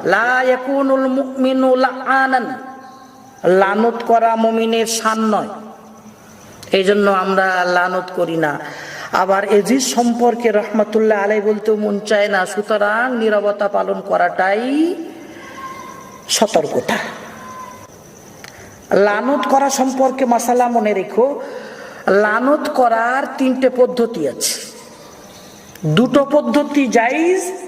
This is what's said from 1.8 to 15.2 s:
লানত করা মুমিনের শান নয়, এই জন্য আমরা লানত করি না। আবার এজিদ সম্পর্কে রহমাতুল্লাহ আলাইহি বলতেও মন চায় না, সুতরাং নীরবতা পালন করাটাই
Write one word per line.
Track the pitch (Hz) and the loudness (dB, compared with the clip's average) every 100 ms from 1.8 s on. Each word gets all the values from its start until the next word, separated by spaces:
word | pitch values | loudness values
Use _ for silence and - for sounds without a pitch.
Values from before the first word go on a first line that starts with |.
| 262 254 254 262 262 254 220 - - - - - - - - - | 2 -2 -2 0 2 0 -2 -10 -14 -18 -20 -20 -20 -20 -20 -4
লানত | 165 190 196 208 233 226 - | 2 4 4 2 0 0 0
করা | 233 226 226 | 2 2 2
মুমিনের | 226 226 226 226 220 | 0 0 0 0 -2
শান | - 220 220 | -2 -2 0
নয়, | 220 202 214 208 - - - - - - - - - - - | 0 0 -4 -12 -16 -20 -20 -20 -20 -20 -20 -20 -20 -20 -2
এই | 196 | 0
জন্য | 190 208 202 | 2 2 2
আমরা | 190 190 190 190 185 | 2 0 0 2 0
লানত | 180 180 180 185 180 185 | 0 2 0 -2 -4 -4
করি | 170 165 | -2 0
না। | 156 147 147 - - - - | -2 -4 -10 -12 -14 -14 -4
আবার | - 185 196 | -2 2 0
এজিদ | 202 208 185 262 | 4 2 4 0
সম্পর্কে | - - 240 233 240 226 226 | 2 0 0 2 2 2 0
রহমাতুল্লাহ | 208 - 220 208 214 220 214 | 0 0 -2 0 2 2 2
আলাইহি | 202 214 208 | 2 0 0
বলতেও | 208 214 208 | 0 0 0
মন | 208 202 | 0 -4
চায় | 208 214 202 | 0 0 2
না, | 196 185 | 0 -2
সুতরাং | 190 208 214 208 220 254 240 | -4 -2 0 2 0 0 0
নীরবতা | 220 208 202 202 202 | 0 2 0 -2 -2
পালন | 196 190 196 | 0 -2 -4
করাটাই | 185 180 175 175 190 208 254 285 339 370 330 - | -2 0 0 2 0 0 0 0 0 -2 -10 -14